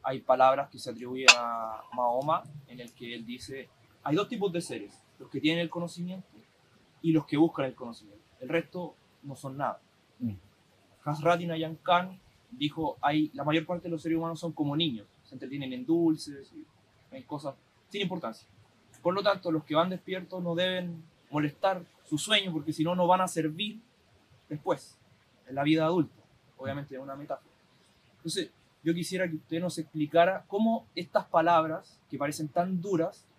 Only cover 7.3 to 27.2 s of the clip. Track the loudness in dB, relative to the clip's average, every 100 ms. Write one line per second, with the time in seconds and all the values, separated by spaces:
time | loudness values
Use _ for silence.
7.3 | 4 4 4 -4 -4 -12 -12 -20 -20 _
8.3 | _ -2 -2 -2 -10 -10 -14 _ _ -14
9.3 | -12 -10 -4 -4 -4 _ _ _ _ -6
10.3 | -6 -16 _ _ _ _ _ -6 0 2
11.3 | 2 0 -4 -4 -6 2 2 2 -10 _
12.3 | _ _ -4 -4 -2 -4 0 2 2 0
13.3 | -2 0 0 0 -6 -4 -6 -2 -2 -2
14.3 | -6 -8 -2 -2 0 -2 -4 -12 _ _
15.3 | -14 -10 -8 -6 -6 0 2 2 0 -4
16.3 | -14 -18 -20 -20 _ _ _ _ -18 -12
17.3 | -8 -8 -12 _ _ _ -4 -4 -4 -8
18.3 | -10 _ -20 _ _ _ -2 0 2 2
19.3 | 2 0 -2 2 2 2 -2 -6 -8 -6
20.3 | -6 -2 0 0 0 -4 -10 -16 _ _
21.3 | 0 0 0 0 0 -8 _ -6 -4 2
22.3 | 2 2 -2 -4 0 0 4 6 6 4
23.3 | 0 -2 -2 -6 -8 _ _ _ _ _
24.3 | _ _ -6 -2 -2 -4 _ _ _ _
25.3 | _ -8 -2 2 4 4 2 0 -4 _
26.3 | _ _ -10 -8 -6 -8 -12 -10 -12